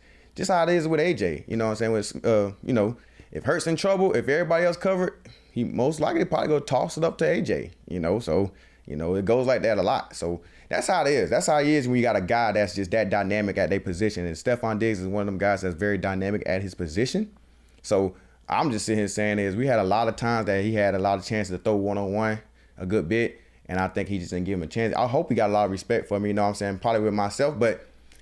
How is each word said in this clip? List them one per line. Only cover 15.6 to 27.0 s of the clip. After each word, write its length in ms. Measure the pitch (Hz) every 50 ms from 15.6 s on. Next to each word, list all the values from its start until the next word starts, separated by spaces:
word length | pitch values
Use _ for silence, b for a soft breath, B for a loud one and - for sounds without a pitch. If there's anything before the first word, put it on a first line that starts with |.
| 95
that's 120 | 92 85
very 220 | 76 104 104 101
dynamic 460 | 92 90 98 95 95 95 98 104 104 -
at 160 | - 90 95
his 140 | 98 95 -
position. 560 | - 87 80 76 95 120 123 - 202 214 208 - b b b b b b b b b
So 340 | - - 104 95 98 92 92 b b b b b b -
I'm 220 | - 107 151 151
just 140 | 117 104 -
sitting 140 | - 110 107
here 100 | 104 98
saying 300 | - 107 104 104 104 104
is 180 | 101 98 92
we 100 | 107 131
had 120 | 139 123 110
a 60 | 98
lot 240 | 95 98 110 120 110
of 80 | 107
times 300 | - - 117 120 113 107
that 180 | 101 98 98 98
he 100 | 110 110
had 200 | 107 101 101 95
a 40 | 95
lot 200 | 92 98 101 95
of 60 | 92
chances 320 | - 113 107 101 90 90
to 60 | 90 -
throw 140 | 110 107
one-on-one 640 | 101 98 101 101 101 101 95 98 107 110 110 107 110 - b b b b b b -
a 80 | 92
good 220 | 92 104 110 76 80
bit, 320 | 107 117 117 - - b b b b b b
and 120 | - 92 92
I 80 | 92
think 220 | 92 - 101 95 87
he 100 | 101 95
just 120 | 87 -
didn't 160 | 90 90 90
give 120 | 92 98 92
him 60 | 80
a 20 |
chance. 280 | 78 - 117 113 107 -
I 100 | - 120
hope 220 | 120 120 151 170 -
he 60 | 123
got 160 | 107 110 104
a 20 | 104
lot 140 | 104 104
of 40 | 98
respect 380 | 95 92 - - 120 107 - -
for 100 | 101 101
me, 120 | 104 104
you 40 | 101
know 80 | 104 101
what 60 | 104
I'm 60 | 101
saying? 240 | - 101 101 98 92
Probably 240 | - 120 117 110